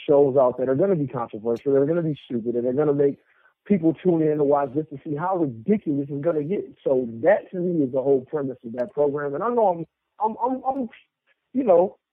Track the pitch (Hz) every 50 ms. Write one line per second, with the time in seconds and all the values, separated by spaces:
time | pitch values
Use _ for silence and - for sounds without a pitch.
0 | - - 147 139 147 135 127 139 131 123 123 - 127 127 135 135 185 202 190 156
1 | 143 131 - 123 117 113 - 107 104 117 117 113 - 143 139 135 139 143 165 175
2 | 165 160 143 - - - 131 117 107 120 117 120 120 127 127 143 151 151 139 143
3 | 143 139 127 - _ _ _ _ _ _ _ _ _ - 202 185 160 160 147 -
4 | - 185 170 160 160 156 151 151 147 139 143 143 143 135 120 151 156 - 147 139
5 | - 165 143 143 165 185 196 175 160 139 117 113 113 - 214 214 - 170 143 139
6 | 143 143 147 143 143 170 170 151 143 151 202 202 - - - _ - 165 135 131
7 | 127 117 113 113 113 165 208 - - - - 185 175 185 175 160 139 123 123 131
8 | 127 139 139 131 - - - 151 139 131 123 - - 117 113 123 123 107 - 147
9 | 147 143 139 151 147 143 139 151 196 240 247 240 220 190 175 165 160 - _ _
10 | _ _ _ - 202 226 214 - 226 254 262 254 262 262 269 277 247 226 - -
11 | _ _ _ _ _ _ _ _ _ _ - 247 285 220 175 170 180 208 - _
12 | _ _